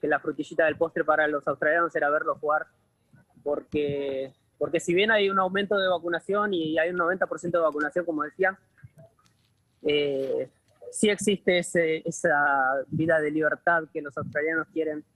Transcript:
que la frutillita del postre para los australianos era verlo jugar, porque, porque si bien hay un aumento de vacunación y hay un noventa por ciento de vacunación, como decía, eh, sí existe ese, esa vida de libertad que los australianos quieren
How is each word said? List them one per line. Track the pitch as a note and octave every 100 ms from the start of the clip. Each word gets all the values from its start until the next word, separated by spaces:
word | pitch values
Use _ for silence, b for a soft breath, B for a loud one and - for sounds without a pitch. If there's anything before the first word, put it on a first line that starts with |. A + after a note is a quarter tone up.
que | D3+
la | D3
frutillita | - D3 D3 D#3+
del | D#3+ D3+
postre | E3 -
para | D#3+ D3+ D3+
los | D3 -
australianos | C#3 D3+ E3 E3+
era | D#3 D3
verlo | D3+ D#3+ C#3
jugar, | D3+ D3+ - _ _ _ _ _ _ _
porque, | D3 D3 - D3+ D3 C#3+ C#3 C3+ C3+ _ _ _
porque | D3 D#3+
si | -
bien | F3 G#3+
hay | A3 G3
un | G3
aumento | F#3 G3 G3+ G3+
de | F#3+
vacunación | F3 E3+ E3 - G3+ G#3
y | F3+ D#3+ D#3+
hay | E3
un | F3+
noventa | E3+ F#3 F3+
por | D#3+
ciento | F3 E3+
de |
vacunación, | D#3+ D3 D3+ F3 E3+
como | D#3
decía, | D3 - F#3+ F#3+ _ _ - _ - _ _ _ _ _ _ _
eh, | - D3 C#3+ C3+ C3+ B2+ C3 _ _ _ -
sí | - G#3+
existe | G3+ G#3 G3 - F3+
ese, | F3 F3 E3 D#3+ E3
esa | D#3+ F3 D3 C#3+ C#3 C3 C3+ C3
vida | D3+ D#3+ D#3+
de | D3+
libertad | D#3 D3+ D3 - E3+ D#3+
que | D#3+
los | D3 C3+
australianos | C3+ D3 D3+ D#3+ D#3
quieren | D#3+ D#3 D3+ -